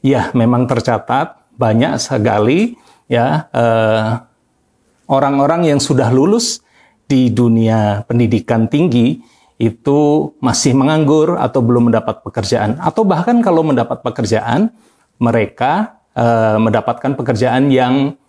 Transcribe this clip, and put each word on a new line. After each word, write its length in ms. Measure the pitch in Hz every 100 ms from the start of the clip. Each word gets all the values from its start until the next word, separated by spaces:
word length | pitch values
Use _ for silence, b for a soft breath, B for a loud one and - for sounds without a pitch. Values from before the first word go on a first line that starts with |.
Ya, 320 | 135 135 101
memang 320 | 127 117 123 127
tercatat 800 | 117 110 131 - 127 139 - _ -
banyak 400 | 120 110 147 -
sekali, 720 | - 131 107 104 107 156 233 240 b b _
ya, 480 | 117 123 156 -
eh, 640 | 123 117 113 110 110 110 117 - _ _ _ _ _ _ _ -
orang-orang 640 | 135 139 139 143 165 170
yang 80 | 143
sudah 320 | - 127 113
lulus 560 | 127 156 226 233 - b b b b _
di 240 | 135 127
dunia 720 | 107 120 113 113 113 107 101 -
pendidikan 560 | 120 113 101 - 117 113
tinggi 720 | 147 175 120 120 156 - _ _ _
itu 800 | - - - 143 147 151 147 _
masih 320 | 131 - 135 131
menganggur 640 | 135 156 147 156 151 175
atau 240 | 123 139
belum 240 | 117 120 120
mendapat 400 | 113 110 107 -
pekerjaan, 480 | - 101 117 104 131
atau 320 | 170 - 208
bahkan 320 | 165 175 240
kalau 240 | 226 165
mendapat 400 | 160 131 117 117
pekerjaan, 640 | 123 - 110 107 117 127 226 b b b b _
mereka, 880 | 120 113 104 - 131 170 214 _ _
eh, 480 | - 117 117 110 107
mendapatkan 560 | 113 110 107 120 131 143
pekerjaan 560 | 120 113 120 123 139
yang 480 | 131 123 131 139 -